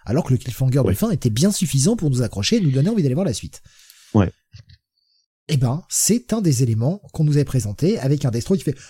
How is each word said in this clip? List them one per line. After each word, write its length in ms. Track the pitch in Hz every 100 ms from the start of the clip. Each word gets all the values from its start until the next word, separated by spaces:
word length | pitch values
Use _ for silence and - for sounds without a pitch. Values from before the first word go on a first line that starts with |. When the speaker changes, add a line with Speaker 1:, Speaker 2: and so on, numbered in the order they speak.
| -
Speaker 1:
alors 180 | 123
que 80 | -
le 60 | 127
cliffhanger 440 | - - 131 139
de 60 | 123
Speaker 2:
Oui. 60 |
Speaker 1:
fin 160 | 92 226
était 180 | 175 123
bien 240 | 107 190
suffisant 440 | 202 165 139 143 233
pour 120 | 156
nous 140 | 127
accrocher 340 | 117 - 196 233
et 40 |
nous 100 | 170
donner 180 | 131 156
envie 140 | 226
d'aller 120 | 143
voir 120 | 131 190
la 80 |
suite. 280 | 110 - - - _ - - -
Speaker 2:
Ouais. 180 | 110 90 - _ - - - _ _ _ _ _ _ -
Speaker 1:
Eh 100 | 151
ben, 260 | 120 143 -
c'est 420 | - - 233 -
un 80 | 220
des 220 | 185 123
éléments 400 | 131 110 120 196 143
qu'on 120 | -
nous 80 | 151 147
avait 80 |
présenté 540 | 139 131 104 101 165 226
avec 260 | 135 143
un 60 | 135
Destro 260 | 113 - 190
qui 60 |
fait « 160 | - - -